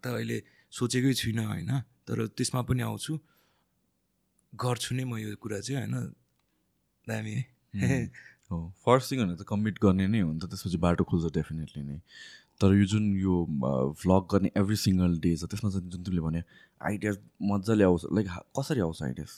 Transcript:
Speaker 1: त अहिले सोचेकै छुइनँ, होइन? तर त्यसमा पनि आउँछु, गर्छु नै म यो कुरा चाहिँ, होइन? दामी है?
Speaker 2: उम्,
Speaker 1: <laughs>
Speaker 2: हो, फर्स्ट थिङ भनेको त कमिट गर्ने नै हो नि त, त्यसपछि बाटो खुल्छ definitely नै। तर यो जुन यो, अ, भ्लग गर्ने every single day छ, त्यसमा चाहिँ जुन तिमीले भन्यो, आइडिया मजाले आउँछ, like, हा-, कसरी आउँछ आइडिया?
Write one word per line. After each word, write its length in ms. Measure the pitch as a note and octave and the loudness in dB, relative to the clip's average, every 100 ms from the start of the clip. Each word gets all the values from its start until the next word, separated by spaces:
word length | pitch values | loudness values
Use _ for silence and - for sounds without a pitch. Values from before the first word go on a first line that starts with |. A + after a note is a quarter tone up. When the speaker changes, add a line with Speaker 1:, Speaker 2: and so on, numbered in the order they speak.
Speaker 1:
त 40 | B2 | -8
अहिले 360 | A2+ A2+ A2+ - _ _ | -6 -4 -6 -8 _ _
सोचेकै 440 | - A#2+ B2+ C3+ | -4 -2 2 2
छुइनँ, 320 | A#2+ A2+ A2 A2 | 2 -2 -2 -2
होइन? 320 | G2+ - C3 | -4 -4 -4
तर 480 | - _ - A2+ A2 | -4 _ -6 -4 -4
त्यसमा 360 | - B2 C3 | -4 -4 -2
पनि 200 | A#2+ B2+ | -2 -2
आउँछु, 360 | A2+ A2 - D#3 _ _ _ _ _ _ _ _ _ _ _ _ _ | -2 -6 -6 -8 _ _ _ _ _ _ _ _ _ _ _ _ _
गर्छु 400 | A2 B2 A#2+ - | -6 -4 -2 -2
नै 100 | B2+ | -4
म 120 | C3 A2+ | -4 -6
यो 200 | G#2+ G2+ | -8 -10
कुरा 240 | G#2 G2+ | -8 -8
चाहिँ, 300 | A2+ C#3 G#2+ | -6 -6 -4
होइन? 220 | B2 - - _ _ _ _ _ _ _ _ - | -4 -6 -12 _ _ _ _ _ _ _ _ -8
दामी 220 | A2 A2 | -6 -6
है? 160 | A2+ - _ _ | -6 -8 _ _
Speaker 2:
उम्, 340 | - A#2+ C3+ A2+ - - | -2 2 2 -2 -10 -20
Speaker 1:
<laughs> 200 | _ - | _ -10
Speaker 2:
हो, 240 | E2+ E2 - - | -8 -8 -4 4
फर्स्ट 260 | B2+ B2+ | 4 4
थिङ 120 | C3+ | -2
भनेको 180 | G2 E2+ | -2 -2
त 40 | - | -4
कमिट 320 | G2+ G#2+ F2+ | -2 0 4
गर्ने 240 | G#2 F#2 F#2+ | 4 4 2
नै 140 | A2+ | 2
हो 120 | E2+ | 0
नि 60 | D#2+ | -2
त, 60 | |
त्यसपछि 320 | F2 G2 F#2 E2+ | -6 -8 -4 0
बाटो 280 | F2 E2+ | 2 2
खुल्छ 220 | F2 F2 E2 | 2 2 0
definitely 520 | D#2 D2+ D#2 D2+ D2 | -2 -4 -6 -8 -10
नै। 220 | C#2+ D2+ - - - - _ - | -10 -10 -14 -20 -20 -20 _ 2
तर 140 | G2 | 6
यो 100 | G2+ | 6
जुन 320 | G2 G#2+ G#2+ G2 | 6 2 2 0
यो, 280 | F#2+ F2+ | 2 2
अ, 40 | E2 D2 B1+ C2+ C2+ D#2 | 0 -2 0 0 0 0
भ्लग 260 | F#2 F#2+ F2+ | 4 4 4
गर्ने 180 | G2 F#2+ - | 0 2 0
every 240 | G2 G#2+ - | 0 2 2
single 340 | F#2 F2+ E2+ | 4 2 2
day 160 | F2 E2 | 0 0
छ, 80 | |
त्यसमा 260 | E2+ G2+ G2+ | -4 -4 -4
चाहिँ 200 | F#2+ F2+ | -4 -6
जुन 120 | F2+ | -8
तिमीले 200 | F2+ F2+ | -4 -2
भन्यो, 200 | D#2+ E2 - - - - | 0 -2 -6 -14 -20 -8
आइडिया 300 | - G#2 G#2+ G2 - - | -6 -4 -2 -4 -8 -6
मजाले 420 | G2+ G2+ F#2+ A2 | -2 0 2 6
आउँछ, 200 | F#2+ E2+ | 6 6
like, 220 | - G2 F#2+ | 2 0 0
हा-, 160 | F2 - - | -6 -8 -6
कसरी 220 | C#3 C#3 | -2 0
आउँछ 220 | E2+ E2 | 0 -2
आइडिया? 240 | B1+ B1+ C#2+ | -6 -6 -10